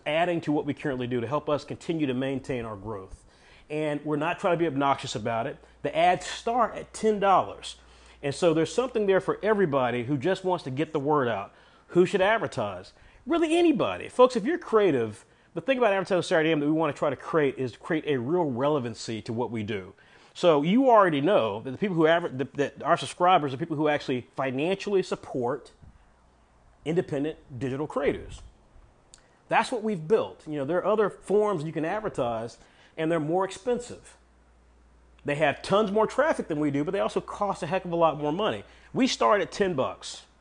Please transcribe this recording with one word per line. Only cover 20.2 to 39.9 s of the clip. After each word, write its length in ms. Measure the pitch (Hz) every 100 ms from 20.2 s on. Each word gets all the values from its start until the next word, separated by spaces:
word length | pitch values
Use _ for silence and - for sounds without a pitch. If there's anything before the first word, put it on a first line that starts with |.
| -
So 300 | - 175 147
you 260 | 160 240 262
already 320 | 220 185 143
know 400 | 160 190 110 104
that 100 | 127
the 60 | 127
people 180 | 202 165
who 100 | 156
adver-, 220 | 170 170
that, 260 | 131 131
that 280 | 139 135 -
our 120 | 143 170
subscribers 560 | 135 - 180 180 147
are 40 | 131
people 200 | 165 147
who 120 | 156
actually 400 | 147 - 127 - -
financially 640 | 135 127 165 196 208 196
support 720 | - - - 135 120 135 - - - - _ _ _ _ _ _ _ _
independent 520 | 143 175 - 143 151 - - 123
digital 280 | 131 135 147
creators. 560 | 262 262 92 - - - _ _ - - _ _ - _ _ -
That's 240 | 180 220
what 100 | 233
we've 240 | 220 180 156
built. 360 | 214 104 - 156
You 120 | 147
know, 60 |
there 140 | 135 175
are 80 | 175
other 240 | 214 190
forms 540 | - - 208 208 175
you 80 | 156
can 120 | 151
advertise, 720 | 160 214 202 - 120 113 117 - - _ - -
and 140 | 160
they're 80 | 165
more 260 | 151 180
expensive. 720 | 190 - 254 240 - - - - _ _ _ _ _ _ _ _ _ _
They 100 | 139
have 280 | 143 147 -
tons 280 | - 202 208
more 160 | 214 208
traffic 400 | - 311 - 185
than 140 | 151
we 100 | 151
do, 140 | 143
but 80 | 156
they 80 | 196
also 200 | 214 185
cost 420 | - - 202 185
a 40 | 165
heck 180 | 190
of 80 | 180
a 40 | 170
lot 220 | 160 147
more 140 | 147
money. 300 | 175 214 104 - - -
We 140 | - 254
start 320 | - 226 208
at 100 | 160
ten 240 | - 190
bucks. 480 | 160 101